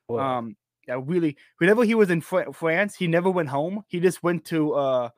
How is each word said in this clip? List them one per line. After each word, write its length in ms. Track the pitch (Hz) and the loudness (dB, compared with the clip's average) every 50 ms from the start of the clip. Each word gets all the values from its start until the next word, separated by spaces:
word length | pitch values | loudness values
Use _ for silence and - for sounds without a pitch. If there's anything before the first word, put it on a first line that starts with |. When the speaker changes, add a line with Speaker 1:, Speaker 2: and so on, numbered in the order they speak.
| _ | _
Speaker 1:
Whoa. 120 | - 117 113 | -6 -4 -4
Speaker 2:
Um, 380 | 135 135 127 123 117 113 104 _ _ _ _ _ _ - | -2 -2 -2 -4 -6 -8 -14 _ _ _ _ _ _ -8
yeah, 100 | 123 131 | -8 -8
really, 360 | 131 143 180 180 165 151 139 _ - _ _ - | -4 -2 -2 0 0 0 -4 _ -20 _ _ 0
whenever 260 | 165 190 214 240 240 | 2 4 4 4 4
he 100 | 208 226 | 2 4
was 140 | 220 208 175 | 4 4 4
in 100 | 175 160 | 2 -2
Fr-, 320 | - - 185 180 - 139 | -2 -2 -2 -2 -2 -2
France, 440 | 135 - 165 160 160 180 208 202 - | -8 -4 -2 0 0 0 0 -2 -2
he 120 | - 185 | -4 -2
never 220 | 170 165 175 180 190 | 0 2 2 2 2
went 160 | 180 180 160 | 0 0 -2
home. 380 | 135 139 143 151 175 196 220 - | -2 -4 -4 -4 -4 -6 -10 -10
He 140 | - - 175 | -8 -6 0
just 200 | 175 185 - - - | 2 0 0 2 -2
went 200 | 175 175 165 - | -2 -2 -2 -4
to, 280 | - 170 160 151 151 139 | -4 -2 0 0 0 0
uh, 360 | 143 139 135 131 123 120 117 _ | 0 0 2 0 0 -2 -4 _